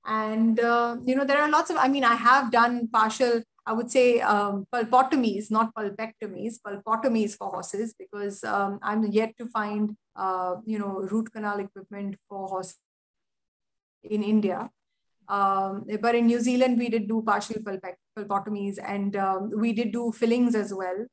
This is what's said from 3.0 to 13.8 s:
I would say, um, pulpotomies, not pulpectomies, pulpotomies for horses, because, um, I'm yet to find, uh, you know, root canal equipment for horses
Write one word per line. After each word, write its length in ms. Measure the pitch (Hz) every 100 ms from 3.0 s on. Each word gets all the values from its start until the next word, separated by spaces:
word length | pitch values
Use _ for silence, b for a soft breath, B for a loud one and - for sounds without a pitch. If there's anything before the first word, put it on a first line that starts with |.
| 220 - 247 233 226 _
I 60 | -
would 180 | 226 240
say, 300 | 262 247 233
um, 480 | - 208 202 202 196
pulpotomies, 760 | 247 226 254 269 285 226 196 214
not 240 | 214 226
pulpectomies, 800 | 220 202 202 226 _ 208 - 220 226
pulpotomies 720 | 208 202 220 226 233 226 208 -
for 120 | 196
horses, 460 | 180 185 202 226 -
because, 460 | 190 208 202 202
um, 360 | - 202 196 202
I'm 220 | 208 214
yet 320 | 214 208 226 -
to 100 | 240
find, 480 | 220 208 208 214 214 _ -
uh, 400 | 190 185 180 180
you 120 | 220 214
know, 220 | 202 190 190
root 220 | 214 226
canal 280 | 220 214 202
equipment 580 | 196 196 190 202 202 190 _
for 200 | 196 190
horses 280 | 190 180 - _ _ _ _ _ _ _ _ _ _